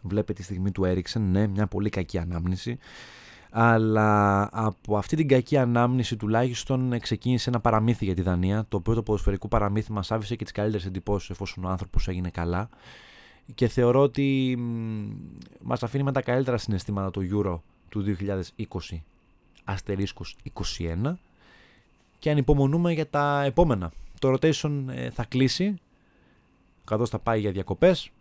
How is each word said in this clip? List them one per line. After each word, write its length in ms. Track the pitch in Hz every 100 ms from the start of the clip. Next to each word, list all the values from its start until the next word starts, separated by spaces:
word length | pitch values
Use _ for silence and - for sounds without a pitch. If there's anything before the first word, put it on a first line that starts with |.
Βλέπετε 300 | 101 101 -
τη 100 | 98
στιγμή 280 | 92 92 95
του 140 | 95
Έριξεν, 460 | 92 92 90 117 101
ναι, 160 | 92 107
μια 200 | 98 104
πολύ 220 | 98 104
κακή 300 | - 90 92
ανάμνηση. 600 | 85 87 87 92 - 120 - - - - - - -
Αλλά 1000 | 113 117 113 110 107 107 104 104 98 104
από 440 | - 110 98 - 104
αυτή 200 | - 156
την 120 | 151
κακή 280 | 131 120 147
ανάμνηση 600 | 123 120 120 127 117 113
τουλάχιστον 840 | 107 110 127 120 - 131 127 120
ξεκίνησε 480 | - 113 127 123 -
ένα 120 | 120
παραμύθι 440 | 120 110 110 120
για 100 | 98
τη 80 | 92
Δανία, 420 | 90 90 92 104 107
το 80 | 101
οποίο 180 | 85
το 80 | 113
ποδοσφαιρικό 460 | 107 104 - 98 101
παραμύθι 440 | 117 104 104 110
μας 180 | 107 95
άφησε 260 | 113 101 117
και 80 |
τις 80 | 104
καλύτερες 340 | - 104 107 95
εντυπώσεις, 440 | 92 95 101 -
εφόσον 340 | 87 98 -
ο 40 | 90
άνθρωπος 400 | 92 92 - -
έγινε 220 | 90 90
καλά. 380 | 85 85 87 110 - - - - - - - -
Και 140 | 117 120
θεωρώ 320 | - 120 127
ότι, 540 | 139 135 139 135 131 123
μ, 520 | 120 117 113 107 104 104 - - - -
μας 200 | - 123
αφήνει 200 | 117 135
με 100 | 139
τα 100 | 135
καλύτερα 360 | 123 123 131 120
συναισθήματα 520 | - 98 - 101 95
το 100 | 95 92
Euro 260 | 101 95 85 - _ -
του 140 | 107
δύο 120 | 98
χιλιάδες 380 | 92 98 98 87 -
είκοσι 480 | 104 92 - 82 - _ _ _ _ _
αστερίσκος 720 | - 95 - 98 98 - 87 -
είκοσι 420 | - - 92 -
ένα 340 | 85 82 123 180 _ _ _ - _ _ _ _ _ _
και 120 | -
ανυπομονούμε 640 | 151 139 143 135 160 175
για 160 | 160 156
τα 340 | 147 143 143
επόμενα. 480 | 139 131 170 107 85 - - -
Το 140 | 131
rotation, 520 | 131 160 156 156 143 131
ε, 220 | 127 123
θα 140 | -
κλείσει, 500 | 117 127 131 - 190 190 _ _ _ _ _ _ _ _ _ _
καθώς 260 | - 107 117
θα 80 | 110
πάει 220 | - 113
για 120 | 104
διακοπές 580 | 95 92 98 185 175 - _